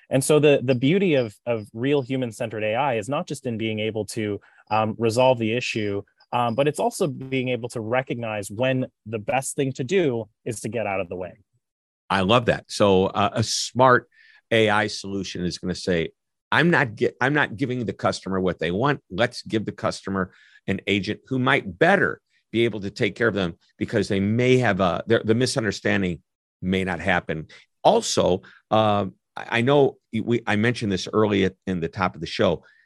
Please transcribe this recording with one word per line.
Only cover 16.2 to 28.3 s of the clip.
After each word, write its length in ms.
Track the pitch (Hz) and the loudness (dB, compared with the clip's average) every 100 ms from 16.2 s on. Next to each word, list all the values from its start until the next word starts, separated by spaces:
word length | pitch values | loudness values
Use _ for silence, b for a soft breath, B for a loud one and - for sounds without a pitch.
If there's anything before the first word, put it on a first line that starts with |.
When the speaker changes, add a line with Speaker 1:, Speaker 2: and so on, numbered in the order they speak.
| _ _ - | _ _ -2
Speaker 2:
"I'm 200 | 117 170 | 2 4
not 260 | 143 131 110 | 4 0 0
gi-, 160 | 117 - | -2 0
I'm 140 | 131 | 0
not 220 | 147 131 104 | 0 -2 -2
giving 300 | 127 127 101 | -4 -4 -6
the 60 | |
customer 480 | - 101 95 92 95 | -2 -2 -2 -4 -2
what 180 | 92 82 | -2 -2
they 140 | 80 | -2
want. 280 | 92 139 139 - | 0 0 -2 -4
Let's 340 | 90 120 - | -2 -2 -2
give 220 | 95 107 | -4 -4
the 60 | 104 | -4
customer 640 | 98 90 - - 98 90 b b b - | -4 -4 -6 -4 -4 -4 b b b -6
an 140 | 95 - | -4 0
agent 320 | 104 95 104 - | 0 -2 -6 -6
who 100 | 131 | -2
might 400 | 127 139 98 82 | 0 0 -2 0
better 420 | 156 196 92 - _ _ _ | 2 4 0 -4 _ _ _
be 140 | 110 | 0
able 160 | 117 104 | 0 0
to 100 | 95 | -8
take 240 | - 107 | -2 -2
care 140 | - 117 | 0 0
of 60 | |
them 200 | 98 87 - _ - | 0 -2 -4 _ -8
because 300 | 107 113 92 | -2 0 0
they 100 | 98 | 0
may 400 | 101 113 123 127 | 0 2 4 4
have 220 | 117 95 | 4 2
a, 240 | 90 87 - | 2 0 0
the, 140 | 113 | 0
the 160 | 107 113 | 2 0
misunderstanding 840 | 127 135 107 - 104 101 90 80 _ _ _ _ | 0 0 -2 -2 0 0 0 -4 _ _ _ _
may 220 | 92 95 | -2 -2
not 160 | 95 85 | -2 -2
happen." 480 | 90 87 - 80 76 B B _ | 0 0 0 -8 -10 B B _
Also, 580 | 151 226 - - 87 | 2 4 2 0 2